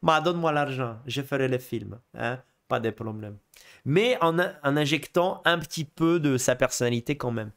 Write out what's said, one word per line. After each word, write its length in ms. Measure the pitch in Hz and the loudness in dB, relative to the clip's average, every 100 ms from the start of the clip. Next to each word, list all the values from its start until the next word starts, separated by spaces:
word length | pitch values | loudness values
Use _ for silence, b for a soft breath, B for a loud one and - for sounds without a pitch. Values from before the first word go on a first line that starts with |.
Ma, 180 | 170 156 | 4 4
donne-moi 320 | 156 175 165 | 4 0 0
l'argent, 460 | 147 143 131 123 110 123 | 0 0 -2 -6 -6 -8
je 160 | 117 | -6
ferai 260 | 139 139 131 | -4 0 0
les 100 | 127 | 0
films. 400 | 127 117 101 104 _ | -4 -8 -8 -14 _
Hein? 260 | 120 117 127 - _ _ | -8 -6 -6 -12 _ _
Pas 120 | 120 | -2
de 100 | 113 | -2
problème. 480 | 107 110 107 107 104 _ B B B | -4 -8 -8 -12 -14 _ B B B
Mais 320 | - 151 233 247 | 0 2 2 2
en, 160 | 165 165 | 2 2
en 380 | 180 - 143 143 | 0 -2 0 2
injectant 680 | 147 147 127 - 180 - | 2 0 0 0 2 0
un 140 | - 170 | 0 0
petit 260 | 151 - | -2 -8
peu 340 | 147 - 165 170 | -8 0 2 4
de 200 | 147 131 | 4 2
sa 180 | 127 127 | 2 2
personnalité 600 | 127 - 120 120 - 147 | 0 0 0 0 -2 -4
quand 140 | 127 | -2
même. 200 | 113 107 | -4 -8